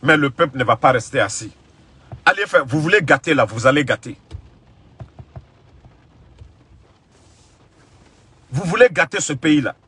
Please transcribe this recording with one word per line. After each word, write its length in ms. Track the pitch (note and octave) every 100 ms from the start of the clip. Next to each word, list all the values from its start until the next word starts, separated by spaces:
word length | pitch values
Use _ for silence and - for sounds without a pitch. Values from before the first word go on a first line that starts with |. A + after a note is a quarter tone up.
Mais 140 | C3 D#3
le 140 | C#3+
peuple 280 | - E3 C3
ne 60 |
va 140 | A#2+ A2+
pas 140 | C#3+
rester 280 | B2+ - C#3
assis. 320 | G2+ - A2 - _ _ _ _ _ - -
Allez 200 | F#3 G3+
faire, 200 | F3+ C#3
vous 160 | C#3+
voulez 200 | D#3 G#3
gâter 320 | D3 C#3+ -
là, 120 | D3 A2
vous 220 | A2 B2
allez 160 | C#3+
gâter. 340 | C#3 A#2 - G2 _ - - _ _ _ _ _ - _ - - - _ _ - - _ _ _ - _ - _ _ - _ _ _ _ _ _ _ _ _ _ _ _ _ _ _ _ _
Vous 120 | B2+
voulez 240 | F#3 G#3 B3
gâter 280 | E3 E3 G3+
ce 140 | -
pays 280 | C#3+ D#3+ D3+
là. 140 | A2+ -